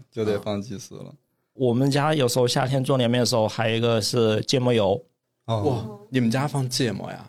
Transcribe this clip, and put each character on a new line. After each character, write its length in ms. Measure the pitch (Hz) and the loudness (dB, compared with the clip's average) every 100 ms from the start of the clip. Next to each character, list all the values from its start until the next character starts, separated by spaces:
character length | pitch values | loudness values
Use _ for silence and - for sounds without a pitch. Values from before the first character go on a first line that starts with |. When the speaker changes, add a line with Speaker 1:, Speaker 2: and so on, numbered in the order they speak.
| - | -12
Speaker 1:
就 140 | 117 | -4
得 160 | 107 101 | -2 -2
放 220 | 107 101 | -4 -6
鸡 160 | 104 95 | -6 -12
丝 160 | - | -14
了。 100 | 104 | -16
Speaker 2:
啊。 80 | 95 - _ _ _ | -18 -20 _ _ _
Speaker 3:
我 200 | - 127 | -2 2
们 160 | 117 139 | 2 2
家 240 | 139 151 | 2 2
有 120 | 156 123 | 2 2
时 120 | 127 | 2
候 100 | 120 | 2
夏 180 | 143 131 | 2 0
天 160 | 135 | 0
做 140 | 127 135 | 0 2
凉 120 | 117 | 2
面 100 | 123 | 2
的 60 | 117 | 2
时 100 | 120 | 2
候， 100 | 110 | 0
还 220 | - 113 | 0 -2
有 80 | 113 | 0
一 40 | |
个 200 | 117 113 | 2 0
是 400 | 104 123 113 107 - | 0 2 2 2 0
芥 120 | 135 | 0
末 140 | 123 | 2
油。 260 | 117 98 101 - _ _ _ | 2 2 0 -4 _ _ _
Speaker 1:
哦。 180 | - 113 | -4 -2
Speaker 2:
哇， 440 | 104 120 110 - - | 0 -2 -4 -12 -4
你 80 | 127 | 0
们 120 | 117 | 2
家 180 | 131 143 | 0 -2
放 180 | 139 127 | -2 -4
芥 240 | - 123 | -2 -2
末 200 | 98 90 | -4 -8
呀？ 180 | 92 | -12